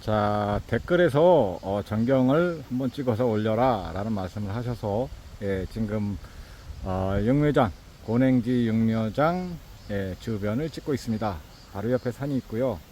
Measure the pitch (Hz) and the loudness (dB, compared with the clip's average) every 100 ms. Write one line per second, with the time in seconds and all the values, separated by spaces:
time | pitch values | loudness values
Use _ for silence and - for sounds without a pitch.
0 | - 107 104 104 104 104 - 117 - 175 | 0 2 2 2 0 -2 0 -2 2 4
1 | 175 131 170 170 107 87 92 101 98 107 | 4 6 6 6 4 0 -2 -2 0 0
2 | 117 135 127 147 175 165 131 127 131 - | 4 4 4 4 2 -2 -6 -4 -4 -2
3 | 131 107 123 107 110 110 127 113 85 85 | -2 2 2 2 2 2 4 2 -2 -4
4 | 107 107 92 107 101 107 120 117 110 101 | -4 -2 -4 -6 -6 -4 -4 -4 -2 -2
5 | 135 - - - 101 95 90 107 110 107 | -2 -8 -16 -8 -4 -2 -4 -4 -4 -2
6 | 101 101 - - - - - - 95 92 | -2 -6 -10 -18 -18 -18 -16 -10 -4 -2
7 | 95 98 107 139 147 147 117 - - - | 0 0 2 2 4 4 2 0 -18 -18
8 | - 117 131 127 117 123 117 110 113 113 | -2 2 4 2 2 0 2 2 2 2
9 | 110 104 151 175 180 165 - - - 101 | -2 0 0 0 -6 -10 -14 -18 -8 -6
10 | 95 90 - 110 104 110 156 - 156 135 | -4 -6 -6 -4 -2 -2 -4 -8 -4 -4
11 | - 110 110 80 - - - 98 107 123 | -2 -2 -2 -4 -10 -20 -14 -6 0 0
12 | 123 113 139 135 - 110 131 95 - | -2 -6 -4 -4 -4 -2 -2 -2 -8